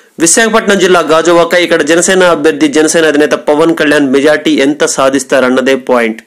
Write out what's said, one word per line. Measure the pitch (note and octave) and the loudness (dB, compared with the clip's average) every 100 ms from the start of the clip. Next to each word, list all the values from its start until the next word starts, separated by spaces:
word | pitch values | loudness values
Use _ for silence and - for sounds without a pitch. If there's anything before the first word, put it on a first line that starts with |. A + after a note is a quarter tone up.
| _ - | _ -4
విశాఖపట్నం | E3 A#3+ A3+ A3 G3+ G3 | -2 0 0 0 0 0
జిల్లా | F3+ F3 | 2 0
గాజువాక, | D3+ D#3 E3 E3+ E3 | 2 0 2 2 2
ఇక్కడ | F3 E3+ E3 | 0 0 0
జనసేన | D3 E3+ F3 F#3+ | 0 0 0 2
అభ్యర్థి | F3+ D#3+ D#3 D3 D3+ | 2 2 0 0 -2
జనసేన | D3+ D#3 E3+ D#3+ | 0 0 0 0
అధినేత | D3 D3 | 0 0
పవన్ | D3 - D3 E3 E3 | -2 -2 0 0 0
కళ్యాణ్ | D3+ D3 C#3 | -2 0 0
మెజారిటీ | C3+ D3+ D3+ D#3 | 0 0 0 0
ఎంత | C#3+ C3+ D3 | 0 -2 -2
సాధిస్తారన్నదే | D#3 - C3+ C#3 - C#3 B2+ C3 B2+ C3 | -4 0 -2 -2 -2 0 0 0 0 -2
పాయింట్. | - B2 A2+ A2 | -2 -2 -2 -6